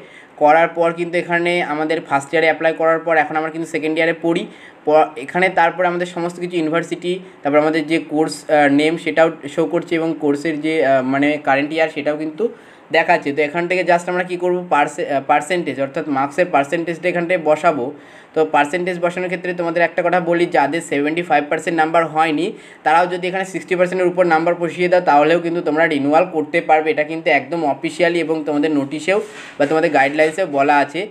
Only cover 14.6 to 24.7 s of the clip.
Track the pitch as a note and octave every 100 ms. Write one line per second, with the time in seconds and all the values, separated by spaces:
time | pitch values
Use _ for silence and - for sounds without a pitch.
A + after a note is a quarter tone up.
14.6 | F3+ D3 D3+ - E3 C#3 C3+ D3 D3 F3+
15.6 | D3+ B2+ C3+ E3 D#3 C3+ C#3 - F3 F3
16.6 | F3 E3+ E3+ E3 F3+ F3 E3+ F3+ D3+ D3+
17.6 | F3 D3+ B2 D3 - - - - D3+ D3
18.6 | D3 F3+ F3+ F3+ E3+ F3 F3+ F3+ F3+ F3+
19.6 | E3+ E3 E3+ - E3+ F3+ E3+ E3+ E3+ E3
20.6 | C#3 E3 E3 C#3 D3 D#3+ F3 D3 D3 D#3+
21.6 | E3+ E3 D#3+ E3+ E3 D#3 E3 D3+ F#3 -
22.6 | - - D#3 D#3+ F3+ F3+ F3+ F#3+ F#3+ E3+
23.6 | - F3+ F3+ F#3 F3+ F3 F3+ D#3+ E3 F3
24.6 | E3+